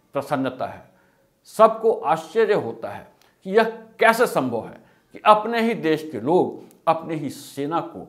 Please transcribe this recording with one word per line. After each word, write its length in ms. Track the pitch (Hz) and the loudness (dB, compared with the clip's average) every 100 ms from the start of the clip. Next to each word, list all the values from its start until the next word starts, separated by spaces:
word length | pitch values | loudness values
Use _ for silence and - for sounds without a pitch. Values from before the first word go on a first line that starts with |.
| _ | _
प्रसन्नता 540 | 139 - 139 131 127 101 | -8 -4 -4 -4 -6 -8
है। 160 | 90 - _ _ _ _ _ _ | -10 -20 _ _ _ _ _ _
सबको 420 | - 220 220 220 | 4 4 4 0
आश्चर्य 600 | - 139 156 - 226 208 202 | 0 0 -2 -2 0 2 2
होता 340 | 117 113 101 | -2 -8 -12
है 180 | 101 - _ _ _ 190 | -12 -18 _ _ _ 0
कि 60 | |
यह 180 | 208 226 220 - - | 2 2 0 -12 2
कैसे 280 | 226 226 233 | 4 4 2
संभव 400 | 160 131 113 92 | 0 -2 -4 -8
है 140 | - _ _ _ | -14 _ _ _
कि 80 | - 214 | 0 4
अपने 360 | 214 220 233 | 4 2 0
ही 120 | 226 180 | 0 0
देश 340 | 156 156 156 | 0 0 -2
के 80 | 110 | -6
लोग 460 | 120 180 120 - - _ - | 2 2 2 -4 -18 _ -2
अपने 280 | 160 160 156 | -2 -4 -8
ही 140 | 143 | -8
सेना 500 | - - - 143 165 | -10 -14 -8 -4 -4
को 260 | - 95 | -6 -12